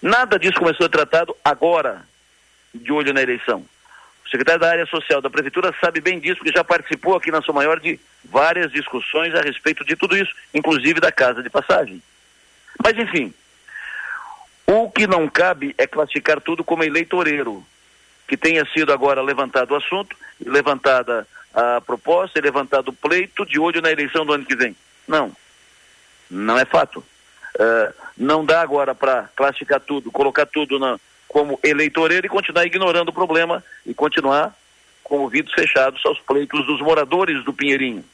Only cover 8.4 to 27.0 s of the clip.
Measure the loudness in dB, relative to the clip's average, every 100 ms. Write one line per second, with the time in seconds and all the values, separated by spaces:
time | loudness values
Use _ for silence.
8.4 | 2 2 -2 -4 -6 -8 -4 -4 -2 -2
9.4 | -2 -2 -4 -4 -4 -4 0 0 -2 -6
10.4 | -6 -4 0 0 2 2 2 2 2 0
11.4 | -4 -4 2 0 0 -6 _ _ _ _
12.4 | _ _ _ -2 0 0 -2 -4 -6 -10
13.4 | _ _ -20 -18 -14 -12 -10 -12 -14 -20
14.4 | -20 _ 0 2 2 0 2 2 0 2
15.4 | 2 2 -6 -2 -2 0 -2 -2 0 0
16.4 | 0 -6 -2 -2 0 -2 -2 -2 0 0
17.4 | -4 -6 -14 _ _ _ _ _ -6 -2
18.4 | 0 0 0 -2 0 2 2 0 0 -2
19.4 | -2 -2 0 -2 -2 -6 -8 -14 -20 -16
20.4 | -2 0 2 0 2 2 2 -4 -6 -16
21.4 | -6 0 2 0 -2 -6 2 0 2 0
22.4 | 0 0 0 0 -2 -4 0 0 -2 -6
23.4 | -4 0 0 0 -2 -2 -2 -2 0 -2
24.4 | -2 -2 -4 -4 _ _ -2 0 0 -6
25.4 | _ _ _ _ _ _ _ _ _ -6
26.4 | 0 0 2 2 0 -4